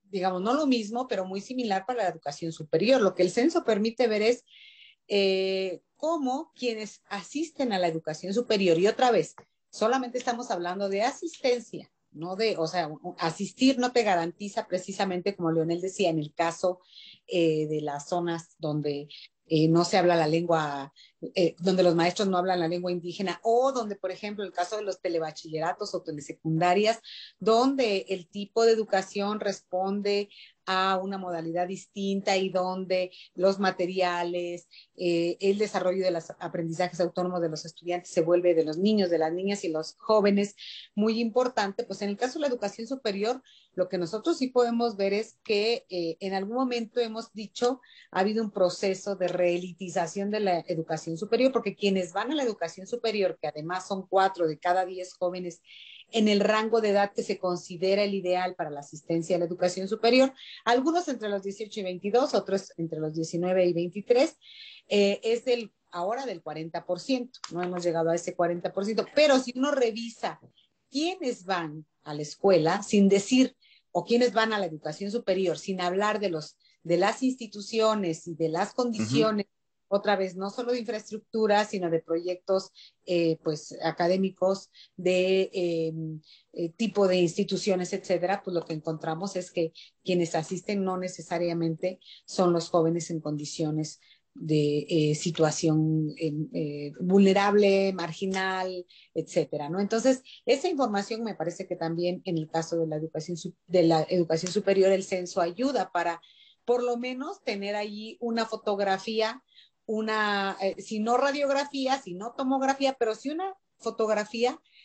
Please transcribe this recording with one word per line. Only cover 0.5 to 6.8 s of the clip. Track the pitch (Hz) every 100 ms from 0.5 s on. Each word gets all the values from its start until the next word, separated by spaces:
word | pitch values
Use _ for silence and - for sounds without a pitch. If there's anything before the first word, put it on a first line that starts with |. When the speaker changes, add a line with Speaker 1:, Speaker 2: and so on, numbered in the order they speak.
Speaker 1:
lo | 285 285
mismo, | 247 202 233 262
pero | 196
muy | 185 196
similar | 202 254 226 190 196
para | 247
la | 185
educación | 165 143 151 165
superior. | 160 156 165 208 262
Lo | 190
que | -
el | 180
censo | 233 294 339
permite | - 196 220 233 240
ver | 214
es, | 214 247 _ - - - - _ -
eh, | 202 196 190 190 190 190 175 _ -
cómo | 302 330 254 269 330
quienes | - 247 220